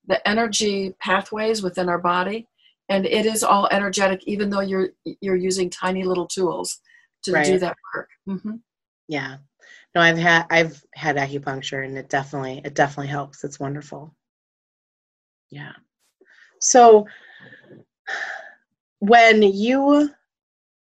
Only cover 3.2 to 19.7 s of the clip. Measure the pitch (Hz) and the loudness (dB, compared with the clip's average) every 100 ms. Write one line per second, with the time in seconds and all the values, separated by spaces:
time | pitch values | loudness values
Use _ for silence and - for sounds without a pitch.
3.2 | 214 220 226 202 196 196 202 190 196 190 | 0 0 2 2 2 0 -2 -2 -2 -2
4.2 | - 208 202 196 196 190 190 - - - | -6 -4 -4 -4 -4 -2 -4 -6 -14 -10
5.2 | 196 185 185 185 180 - 185 185 185 180 | -4 -2 0 -2 -4 -4 -6 -4 -2 -4
6.2 | 170 - 185 156 180 - _ _ _ _ | -4 -2 -2 -2 -8 -10 _ _ _ _
7.2 | - 165 147 185 175 170 - - - _ | -4 0 2 2 0 -6 -12 -14 -14 _
8.2 | - 190 214 226 _ _ _ _ - 147 | -12 -10 -10 -12 _ _ _ _ -10 -8
9.2 | 139 135 _ _ - - _ 175 170 165 | -8 -14 _ _ -20 -20 _ 2 2 2
10.2 | 170 170 165 165 165 147 _ - 156 143 | 2 2 2 0 0 -4 _ -8 -4 -2
11.2 | 139 143 143 135 131 135 135 135 131 139 | -4 -6 -8 -8 -8 -8 -8 -10 -6 -4
12.2 | 139 147 131 131 147 143 143 143 143 143 | -4 -8 -8 -10 -10 -2 -2 -2 -8 -8
13.2 | 139 - 143 - 139 147 147 143 156 _ | -10 -12 -14 -10 -8 -8 -12 -18 -20 _
14.2 | _ _ _ _ _ _ _ _ _ _ | _ _ _ _ _ _ _ _ _ _
15.2 | _ _ _ 143 143 - _ _ _ _ | _ _ _ -18 -18 -20 _ _ _ _
16.2 | _ _ _ _ - 262 233 214 202 - | _ _ _ _ 2 8 10 8 6 -10
17.2 | - - - - _ - _ _ - - | -20 -20 -20 -20 _ -20 _ _ -12 -10
18.2 | - - - - _ _ _ _ 202 233 | -10 -12 -16 -20 _ _ _ _ 4 6
19.2 | 226 220 208 196 220 | 8 8 4 4 0